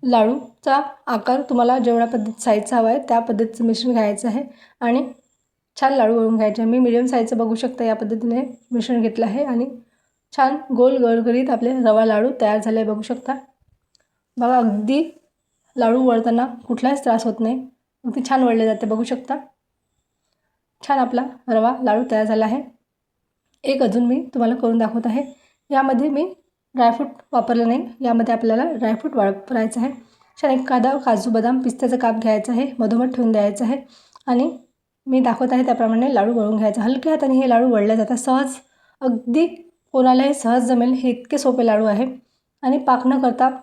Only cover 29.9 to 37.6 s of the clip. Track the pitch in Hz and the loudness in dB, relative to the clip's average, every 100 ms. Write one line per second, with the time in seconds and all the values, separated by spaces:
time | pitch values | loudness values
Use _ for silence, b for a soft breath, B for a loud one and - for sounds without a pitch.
29.9 | 277 b b b _ 294 262 - 254 240 | -6 b b b _ 0 0 0 0 2
30.9 | 285 262 220 240 226 226 254 254 - 254 | 0 0 0 0 0 2 0 -2 -2 -2
31.9 | 247 254 226 226 214 214 233 277 262 220 | 0 0 0 0 0 0 -2 -2 -2 0
32.9 | 233 254 254 233 214 202 202 233 262 - | 0 0 0 0 2 0 0 -4 -4 -8
33.9 | b b b - 247 302 - _ _ _ | b b b -2 0 0 -4 _ _ _
34.9 | _ - 262 254 233 254 254 254 233 233 | _ -2 0 2 0 0 0 0 0 2
35.9 | 226 254 247 202 233 208 214 214 208 214 | 2 2 2 0 0 0 0 0 0 -2
36.9 | 262 320 311 285 262 262 233 | -2 -2 -2 0 2 4 2